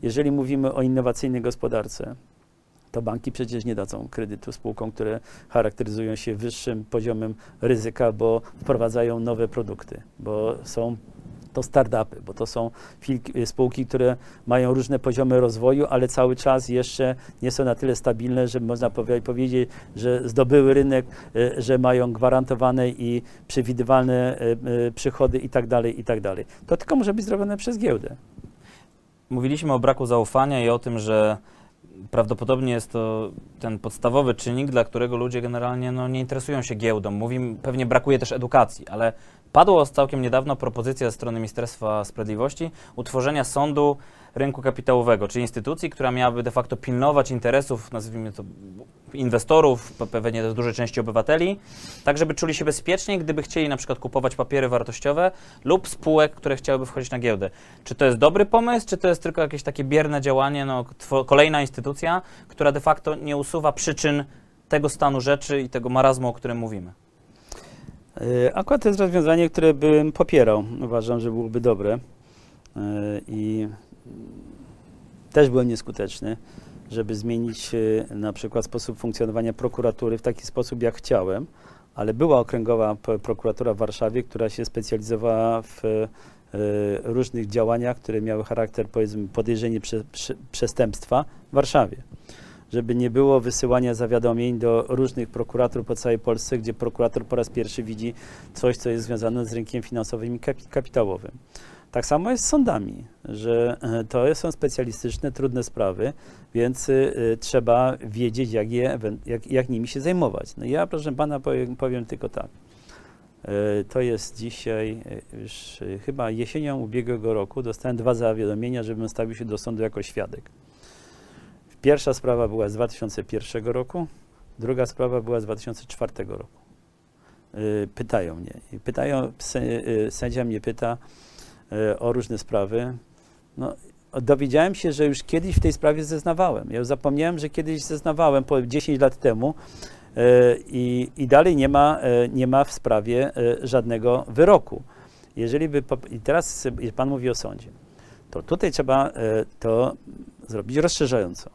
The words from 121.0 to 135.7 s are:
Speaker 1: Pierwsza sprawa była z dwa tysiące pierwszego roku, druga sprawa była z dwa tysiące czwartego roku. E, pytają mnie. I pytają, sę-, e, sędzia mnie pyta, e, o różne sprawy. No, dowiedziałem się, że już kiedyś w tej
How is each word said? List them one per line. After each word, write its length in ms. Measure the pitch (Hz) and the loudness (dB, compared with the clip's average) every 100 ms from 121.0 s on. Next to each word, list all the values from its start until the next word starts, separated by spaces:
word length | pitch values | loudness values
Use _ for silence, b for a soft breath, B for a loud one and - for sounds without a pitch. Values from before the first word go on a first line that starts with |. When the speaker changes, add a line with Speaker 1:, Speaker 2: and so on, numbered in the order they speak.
| B B B B B B _ - | B B B B B B _ 0
Speaker 1:
Pierwsza 320 | 135 147 - | 4 4 4
sprawa 340 | 127 127 120 113 | -2 0 0 0
była 220 | 110 104 | 0 -4
z 40 | |
dwa 140 | 107 120 | -2 -4
tysiące 360 | - 110 104 | -4 -8 -8
pierwszego 500 | 104 110 - 117 110 | -6 -8 -6 -8 -4
roku, 340 | 123 127 180 160 b b b b - | -4 -4 -8 -8 b b b b -10
druga 260 | 113 131 123 | -4 -2 -2
sprawa 360 | - 127 123 | 0 -2 -2
była 180 | 110 120 | -2 -4
z 40 | |
dwa 120 | 107 107 | -2 -8
tysiące 300 | 123 113 - | -8 -14 -16
czwartego 500 | - 113 - 98 98 | -8 -8 -8 -10 -10
roku. 220 | - _ _ _ _ _ _ _ b b b | -14 _ _ _ _ _ _ _ b b b
E, 40 | 104 107 104 101 - | -6 -4 -2 -4 -8
pytają 400 | 117 110 87 82 | -4 -2 -2 -8
mnie. 180 | 87 - - | -14 -16 -16
I 60 | 104 | -12
pytają, 520 | - 120 135 139 131 127 | -8 -4 -2 -2 -4 -8
sę-, 420 | - 131 123 117 101 113 110 | -8 -4 -2 -4 -2 0 -2
e, 40 | |
sędzia 320 | - 123 120 | -4 -6 -4
mnie 180 | 120 107 | -4 -4
pyta, 360 | 113 113 117 123 B B B B B B _ | -6 -4 -4 -6 B B B B B B _
e, 280 | 107 107 104 | -2 0 0
o 140 | 120 | 0
różne 240 | 123 113 113 | -2 -2 -8
sprawy. 600 | - 110 98 113 123 123 _ _ b b _ - | -2 -2 0 -2 -4 -8 _ _ b b _ -10
No, 160 | 131 - - - _ 135 | -10 -10 -18 -20 _ -6
dowiedziałem 540 | 120 143 139 139 175 190 | 4 4 4 4 4 2
się, 160 | 170 | -4
że 140 | 143 151 | 0 0
już 180 | 135 | 0
kiedyś 320 | - 165 180 165 | -2 -2 2 4
w 40 | |
tej 140 | 160 | 4